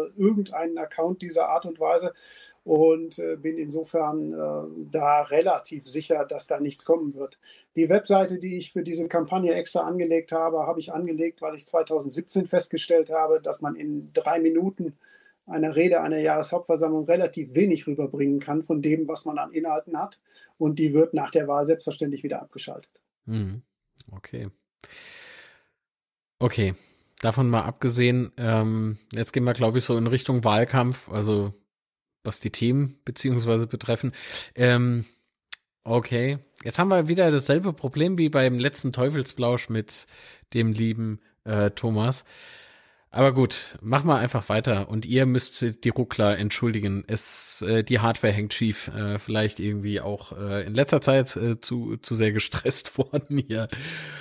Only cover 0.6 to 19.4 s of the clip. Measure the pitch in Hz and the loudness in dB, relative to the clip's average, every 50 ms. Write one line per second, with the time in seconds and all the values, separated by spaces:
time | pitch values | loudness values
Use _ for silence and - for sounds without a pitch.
0.6 | 165 170 165 165 156 - - - 165 175 185 - 180 175 160 165 160 160 160 170 | -4 -4 -4 -6 -8 -8 -4 -2 -2 -2 -2 -4 -8 -4 0 0 0 2 0 -2
1.6 | - 175 165 156 156 160 170 165 - - - - - - - - - - _ _ | -2 -6 -6 -2 0 2 2 2 0 -2 -6 -10 -14 -20 -20 -20 -20 -20 _ _
2.6 | _ - 160 151 160 160 160 160 165 165 - - 170 165 160 151 143 160 160 165 | _ 2 6 6 8 6 6 4 0 -6 -8 -8 -6 -6 -6 -6 -6 -6 -4 -4
3.6 | 151 147 147 160 160 - - 165 156 151 156 156 151 156 160 156 156 151 151 147 | -6 -6 -6 -8 -6 -4 -2 -2 0 0 -2 -4 -4 -6 -6 -6 -6 -4 -4 -6
4.6 | 151 156 160 165 156 147 - 160 143 147 147 147 147 147 143 147 - 190 165 143 | -8 -10 -12 -14 -8 -6 -4 0 2 4 4 4 2 4 2 2 4 4 2 0
5.6 | - - 160 143 - 131 127 156 151 - 165 151 143 - 151 135 - - 147 139 | -2 -8 -14 -14 -14 -10 -8 -8 -2 0 0 0 0 -2 -6 -8 -6 -4 -4 -2
6.6 | 147 143 - - - - 165 165 160 143 139 135 139 - - _ _ - - - | -2 -4 -6 -4 0 2 2 2 2 -2 -6 -8 -10 -12 -12 _ _ -20 -20 -20
7.6 | _ _ _ 165 165 156 185 208 - - 202 190 190 190 185 180 180 185 180 180 | _ _ _ 0 4 4 4 4 4 4 4 4 4 2 0 -4 -6 -6 -6 -6
8.6 | 175 - - 185 151 170 165 165 170 165 - 170 156 - 185 185 180 170 165 175 | -8 -8 -6 -6 -6 -4 -4 -4 -4 -2 0 0 0 0 0 0 0 2 0 0
9.6 | - - - 175 160 160 180 180 170 165 165 165 165 - 165 160 165 165 160 156 | -2 -2 -2 -2 -2 -2 -2 -2 0 2 2 0 0 0 -2 -2 0 0 0 0
10.6 | 151 160 170 165 156 - 165 156 180 170 160 156 165 170 - _ 165 156 156 151 | 0 -2 -4 -4 -6 -8 -6 -6 -6 -4 -4 -2 -4 -4 -4 _ -8 -8 -8 -10
11.6 | - - - 165 160 - 160 151 139 139 127 160 175 - - 196 180 - - 175 | -10 -4 -2 -2 0 0 -2 -2 -4 -4 -8 -8 -10 -4 -2 -2 0 0 0 0
12.6 | 175 - - 165 - - 170 165 156 160 160 160 160 156 160 156 - 160 151 - | 0 -2 -4 -6 0 2 4 4 4 2 0 0 2 2 2 2 2 -2 -4 -4
13.6 | 147 147 160 160 147 151 147 147 151 147 - - - 151 170 170 160 165 160 165 | -6 -8 -6 -6 -6 -6 -6 -8 -8 -4 -4 -2 0 0 0 2 2 2 2 2
14.6 | 185 190 190 - 175 160 - _ _ _ - _ _ _ _ _ _ - 170 156 | 2 0 -2 -4 -6 -8 -8 _ _ _ -20 _ _ _ _ _ _ -8 -4 -2
15.6 | 156 160 143 156 175 180 175 165 160 151 156 156 151 156 151 156 151 - 175 175 | -2 0 2 2 4 4 4 4 2 2 0 0 2 2 2 2 0 -2 -4 -4
16.6 | 170 - 165 156 165 156 156 156 151 160 170 180 180 165 - 160 147 127 127 160 | 0 0 0 2 2 2 0 0 2 2 2 2 2 0 -2 -6 -10 -2 2 4
17.6 | 208 196 165 151 - 156 143 147 143 139 - 139 139 139 143 139 139 - 147 156 | 4 4 4 0 -2 -4 -4 -2 -4 -4 -2 0 0 2 0 0 -2 -2 -4 -4
18.6 | 160 - 165 147 143 151 156 160 156 143 156 - - 156 147 143 | -2 -2 -2 -2 0 0 0 0 0 -4 -6 -6 -8 -8 -6 -6